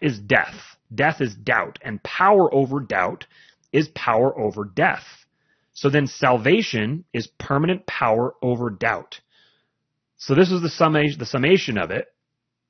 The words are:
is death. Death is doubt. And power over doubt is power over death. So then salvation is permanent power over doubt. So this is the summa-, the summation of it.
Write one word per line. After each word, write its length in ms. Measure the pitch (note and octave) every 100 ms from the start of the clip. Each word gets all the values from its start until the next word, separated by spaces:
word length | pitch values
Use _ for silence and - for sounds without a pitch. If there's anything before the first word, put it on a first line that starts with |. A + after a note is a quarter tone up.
is 180 | D#3 A2+
death. 560 | G2+ B2 - - - _ _
Death 280 | A2+ C#3+ D#3
is 140 | B2+ G#2
doubt. 440 | G#2+ A#2 E2+ -
And 220 | C3 G#2
power 500 | - - F#3+ G#3 E3+
over 280 | C#3 C3 C#3
doubt 460 | A#2+ G2 F2+ F3+ - _ _ _ _
is 160 | C#3+ D3+
power 480 | - - A2+ C3 C3+
over 280 | G#2+ G2+ G2+
death. 400 | F2+ F3 - - - _ _ _ _ _
So 180 | - C#3+
then 180 | C#3 C#3
salvation 960 | - C3+ B2 A#2 F#3+ A3 A#2 G#2+ D#3 -
is 140 | A#2+ A2+
permanent 580 | _ - C#3 D#3+ F#3 -
power 480 | - B2 A2 D#3+ -
over 280 | B2+ A#2+ A#2+
doubt. 520 | G2 A2+ G2 - - _ _ _ _ _ _ _ _ _ _
So 180 | - C#3
this 160 | F#3
is 100 | F3+
the 80 | E3+
summa-, 460 | - D#3+ D#3 D3 C#3+
the 80 | A2+
summation 520 | C3 C3+ F#3+ - G#2+
of 140 | E2
it. 160 | F#2+ - _ _ _ _ _